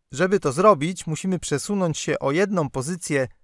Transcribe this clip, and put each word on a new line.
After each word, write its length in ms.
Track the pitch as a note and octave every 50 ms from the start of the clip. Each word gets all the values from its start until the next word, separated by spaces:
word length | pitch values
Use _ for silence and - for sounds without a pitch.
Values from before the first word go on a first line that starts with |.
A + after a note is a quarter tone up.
| _ _
Żeby 280 | C3+ C3 F3+ F#3 G3+ F#3
to 120 | - D3
zrobić, 560 | A#2+ D#3+ F#3+ G#3+ G3 C#3 C#3+ F3 F#3+ - -
musimy 320 | E3 D#3 - - F#3+ F#3 E3
przesunąć 580 | - - D3+ C3+ - - G3+ G3 F#3 E3 D3+
się 220 | - - F3 D3 -
o 120 | - C#3
jedną 380 | C#3+ F3 G#3 G3 G3+ F3+ D3+ C3
pozycję 580 | - C3+ B2+ D#3 F#3 E3+ - - D3 C3+ B2+ - - _